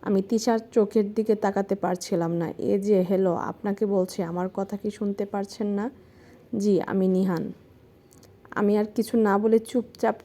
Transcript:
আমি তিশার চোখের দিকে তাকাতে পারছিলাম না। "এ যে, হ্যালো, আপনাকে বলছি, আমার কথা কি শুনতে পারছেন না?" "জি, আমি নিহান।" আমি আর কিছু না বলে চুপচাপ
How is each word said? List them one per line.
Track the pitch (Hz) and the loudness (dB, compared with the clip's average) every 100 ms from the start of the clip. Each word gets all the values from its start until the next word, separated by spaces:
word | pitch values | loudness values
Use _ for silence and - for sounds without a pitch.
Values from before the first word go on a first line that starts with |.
আমি | - 196 | 0 0
তিশার | 196 226 247 226 220 | 2 0 2 0 0
চোখের | - 208 220 208 | 0 2 2 0
দিকে | 214 214 208 | -2 0 0
তাকাতে | 208 196 196 196 | 0 -2 -2 -2
পারছিলাম | 160 175 - 180 165 | -2 -4 -2 -2 0
না। | 170 170 - | -2 -4 -4
"এ | - 202 | -2 0
যে, | 202 202 | 2 2
হ্যালো, | 180 190 190 165 | 4 2 2 0
আপনাকে | - - 208 196 208 | -4 -6 -6 -2 0
বলছি, | 196 185 - | 0 0 -4
আমার | 170 175 185 | -6 -4 -4
কথা | 190 196 202 | -4 -6 -6
কি | 208 | -8
শুনতে | - 208 202 202 | -4 -6 -4 -4
পারছেন | 202 196 - 208 | -6 -8 -6 -4
না?" | 202 226 - - - - - - - | -2 -4 -8 -20 -20 -20 -20 -8 -2
"জি, | 202 185 | 2 2
আমি | - 196 190 | 2 0 2
নিহান।" | 185 190 165 - - - - - _ _ - - - - | 2 2 -2 -4 -12 -20 -20 -20 _ _ -20 -20 -20 -10
আমি | - 202 208 | 0 2 2
আর | 214 - | 0 -2
কিছু | 220 233 | 0 2
না | 214 196 | 4 4
বলে | 214 220 | 4 2
চুপচাপ | 220 247 226 - 226 220 | 2 -4 -4 -2 -2 -2